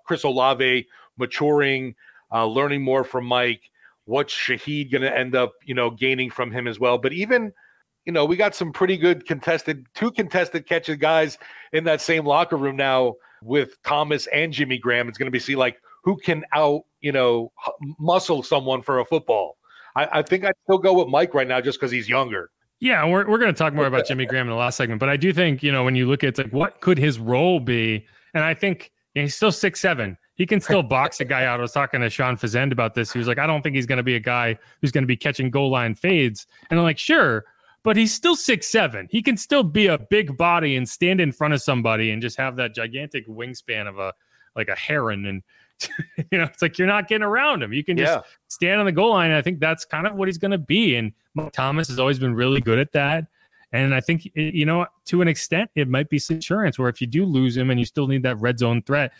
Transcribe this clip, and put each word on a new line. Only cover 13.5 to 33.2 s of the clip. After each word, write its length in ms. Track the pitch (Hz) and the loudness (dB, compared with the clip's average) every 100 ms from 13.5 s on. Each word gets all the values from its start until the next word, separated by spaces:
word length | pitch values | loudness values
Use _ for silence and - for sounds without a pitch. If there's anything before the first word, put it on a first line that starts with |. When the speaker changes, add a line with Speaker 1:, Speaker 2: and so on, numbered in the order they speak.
| 143 131 - | 0 0 -4
Speaker 1:
Thomas 440 | - 147 151 147 - | -2 0 0 -2 -2
and 260 | 143 165 | -2 -2
Jimmy 260 | 135 139 127 | -2 -2 -2
Graham. 300 | 120 120 120 | 0 0 -2
It's 80 | 113 | -4
gonna 140 | 135 | -4
be 80 | 127 | -4
see, 180 | - 139 | -4 0
like, 220 | 127 123 _ - | 0 -2 _ -6
who 140 | - 196 | -4 -2
can 260 | - 160 165 | -2 -4 -2
out, 300 | 147 151 147 - _ | 2 2 2 -4 _
you 120 | 147 | -4
know, 380 | 139 123 120 117 _ - | 2 2 2 -2 _ -10
h-, 280 | - 143 156 | -10 -12 -6
muscle 440 | 156 185 185 151 | 2 2 2 -2
someone 400 | - 147 131 131 | 0 -2 0 -4
for 160 | 127 131 | 0 -2
a 60 | 120 | 0
football. 500 | 160 - 110 85 - _ - - 131 | -2 0 0 -2 -8 _ -20 -8 -2
I, 220 | 151 156 | 0 0
I 40 | |
think 220 | 151 190 | 0 0
I'd 80 | 196 190 | 0 -4
still 140 | - 190 | 2 2
go 140 | 190 | 6
with 160 | 180 151 | 4 4
Mike 240 | 143 175 | 2 2
right 160 | 147 131 | 2 0
now 140 | 127 | 0
just 180 | 127 127 | -2 -2
'cause 100 | 135 | -2
he's 180 | 123 107 | -4 -2
younger. 420 | 123 127 101 82 _ _ - | 0 0 -4 -10 _ _ -4
Speaker 2:
Yeah, 220 | 247 208 | 0 2
and 80 | 156 | 4
we're, 160 | 185 202 | 2 2
we're 120 | 220 | 2
gonna 160 | 226 | 2
talk 180 | 160 160 | 2 0
more 140 | 143 139 | 2 0
about 200 | 127 - | 2 0
Jimmy 200 | 131 127 | -2 -2
Graham 220 | 131 123 | -2 -2
in 20 | |
the 60 | 117 | -2
last 200 | 123 - | -2 -2
segment, 240 | 123 110 | -2 0
but 80 | 135 | 0
I 80 | 143 | 2
do 160 | 175 | 2
think, 300 | 170 175 135 | 2 2 0
you 100 | 147 | 0
know, 100 | 139 | 0
when 120 | 127 | 2
you 120 | 127 127 | 2 2
look 160 | 143 | 2
at, 40 | 139 | 0
it's 80 | 127 | -2
like, 140 | 131 | -4
what 300 | 127 175 - | -2 -2 -2
could 160 | - 165 | 2 4
his 200 | 147 117 | 2 0
role 400 | 113 123 175 175 | 0 2 2 2
be? 460 | 123 120 113 107 - _ _ | 0 0 0 -2 -6 _ _
And 100 | 165 | -2
I 80 | 156 | -2
think, 400 | 160 202 170 - _ _ | 0 -2 -2 -8 _ _
you 80 | 139 | -4
know, 20 | |
he's 100 | 143 | -4
still 180 | - 214 | 0 0
six 280 | - 196 - | 2 -2 0
seven. 380 | 185 151 104 92 _ | -2 -2 -4 -8 _
He 100 | - | -4
can 160 | 180 214 | 0 0
still 220 | - 185 | 2 2
box 380 | 131 131 135 - | 2 0 0 -2
a 40 | |
guy 200 | 131 135 | -4 0
out. 160 | 127 120 | 0 0
I 20 | |
was 80 | 120 | -2
talking 300 | - 139 131 | -2 -2 0
to 100 | 120 | -2
Sean 260 | - 127 120 | 0 -2 -2
Fazende 360 | 117 117 139 | -2 0 0
about 220 | 127 113 | 0 0
this. 180 | 120 113 | 0 -4
He 60 | |
was 100 | 123 | -2